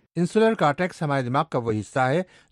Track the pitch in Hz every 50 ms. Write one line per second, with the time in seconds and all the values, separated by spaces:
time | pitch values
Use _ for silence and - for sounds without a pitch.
0 | _ _ - 165 175 170 - 214 220 226 226 - 170 147 143 - 180 175 - -
1 | 170 143 139 139 123 120 127 143 156 - - 131 117 117 107 107 98 - - 135
2 | 127 131 139 175 185 - - - _ _